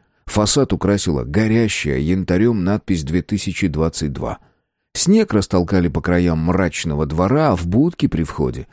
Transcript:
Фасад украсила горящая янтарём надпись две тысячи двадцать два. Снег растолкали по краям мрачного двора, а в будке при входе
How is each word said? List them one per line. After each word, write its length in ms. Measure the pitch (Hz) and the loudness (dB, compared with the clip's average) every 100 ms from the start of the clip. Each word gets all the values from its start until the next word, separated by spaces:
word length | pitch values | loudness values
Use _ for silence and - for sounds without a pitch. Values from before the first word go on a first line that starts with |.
| _ _ - | _ _ -6
Фасад 460 | - 104 143 131 | -2 2 2 2
украсила 520 | - 95 101 92 71 | 0 0 0 0 -2
горящая 760 | 62 85 110 110 110 - 76 65 | -2 0 2 2 0 -2 -4 -2
янтарём 640 | 76 95 92 90 120 110 | 0 0 0 2 2 0
надпись 400 | 90 107 - 87 | 0 -2 -2 -4
две 180 | 71 85 | -2 -4
тысячи 460 | - 101 - 85 92 | -2 -4 -4 -2 -2
двадцать 460 | 73 82 - 76 | 0 -2 -2 -6
два. 260 | 64 57 - _ _ _ _ _ | -6 -8 -10 _ _ _ _ _
Снег 400 | - - 214 208 | -2 4 4 4
растолкали 540 | 104 98 90 85 95 87 | 0 2 0 2 2 2
по 120 | 80 | 0
краям 380 | 87 87 87 80 | 0 2 2 2
мрачного 680 | 82 90 87 - 85 73 | 0 0 0 -2 -4 -2
двора, 460 | 76 78 95 139 156 | -2 0 2 2 2
а 60 | 90 | 0
в 100 | 85 | 0
будке 420 | 107 165 - 139 | 2 2 0 -2
при 140 | 80 | 0
входе 460 | 78 - 67 62 64 | -4 -2 -4 -4 -12